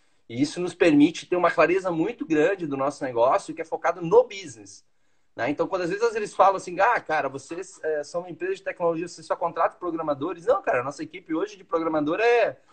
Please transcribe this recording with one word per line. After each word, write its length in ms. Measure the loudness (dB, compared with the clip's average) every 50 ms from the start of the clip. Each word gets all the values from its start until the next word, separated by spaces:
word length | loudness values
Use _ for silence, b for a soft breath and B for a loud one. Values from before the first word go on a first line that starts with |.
| _ _ _ _ _ -10
E 120 | -4 -2
isso 180 | -2 -2 -2 -4
nos 140 | -6 -6 0
permite 520 | 4 4 6 8 8 6 6 4 0 -6
ter 120 | -4 0 2
uma 140 | 2 2
clareza 380 | 4 4 4 4 4 0 0 -2
muito 340 | -2 -2 -2 -2 -4 -6 -4
grande 420 | 0 2 4 4 4 2 0 -4 -6
do 80 | -4
nosso 280 | -2 -2 -2 -4 -4 -6
negócio, 500 | -4 0 2 4 4 4 2 -2 -4 -8
que 80 | -10
é 40 | -8
focado 360 | -8 -8 -4 -2 -2 -2 -2
no 220 | -2 4 6 6 6
business, 600 | 4 0 -12 -14 -14 -16 -18 -20 -20 -20 -20 _ _ _ _ _ _ _ _ _ _ _
né? 140 | -4 -4 -4
Então, 180 | -2 -2 -2 -2
quando 160 | -2 -4 -4
às 60 | -4
vezes 260 | -2 0 0 -2 0
eles 180 | -2 -6 -4 2
falam 240 | 4 4 4 4 2
assim, 220 | -2 -6 -2 0
"Ah, 200 | 2 2 2 0
cara, 300 | 0 -2 -2 -2 -2 -2
vocês, 500 | -6 -10 -12 -12 -12 -12 -12 -14 -14 -8 -6
é, 200 | -4 -4 -4 -6
são 180 | -6 -8 -8
uma 80 | -8 -8
empresa 260 | -10 -8 -6 -6 -6
de 80 | -6 -8
tecnologia, 440 | -10 -6 -2 -2 0 0 -2 -4 -8
vocês 180 | -10 -14 -8
só 100 | -6 -4 -4
contratam 420 | -2 -4 -2 0 0 -2 -2 -4
programadores." 640 | -6 -6 -6 -4 -4 -4 -4 -4 -4 -6 -6 -4 0
Não, 160 | 0 0 2
cara, 200 | 2 0 0 0
a 20 | -2
nossa 200 | -4 -6 -10 -12
equipe 300 | -14 -14 -16 -10 -6 -4
hoje 220 | -4 -4 -4 -8
de 80 | -12 -10
programador 560 | -6 -4 -2 -2 0 0 0 0 0 0 2
é 380 | 4 4 4 4 4 2 -2 -6 _ _